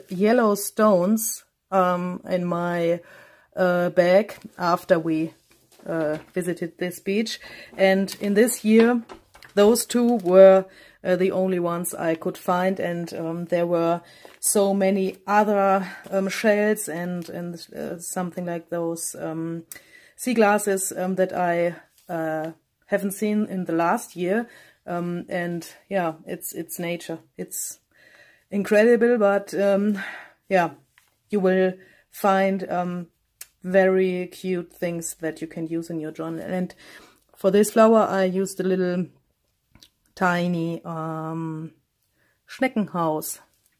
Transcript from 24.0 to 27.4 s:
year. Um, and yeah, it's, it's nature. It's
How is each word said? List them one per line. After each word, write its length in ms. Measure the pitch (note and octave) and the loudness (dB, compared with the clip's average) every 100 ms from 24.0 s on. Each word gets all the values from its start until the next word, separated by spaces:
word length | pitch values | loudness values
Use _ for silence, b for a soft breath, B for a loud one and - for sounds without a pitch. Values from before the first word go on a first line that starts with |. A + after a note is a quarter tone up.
| - E3+ | -4 -6
year. 320 | F3 G#3+ A#3 B B B - | -2 -2 -4 B B B -10
Um, 380 | F3 F3 F3 - | -6 -6 -6 -6
and 400 | F3+ F3 E3+ - - - | -6 -6 -8 -10 -18 -6
yeah, 260 | G3 E3 D#3 - | -2 -2 -6 -12
it's, 260 | F3 - | -12 -10
it's 260 | - E3 - | -12 -12 -8
nature. 400 | F3 F3 - E3 _ | -6 -8 -8 -14 _
It's 420 | - | -14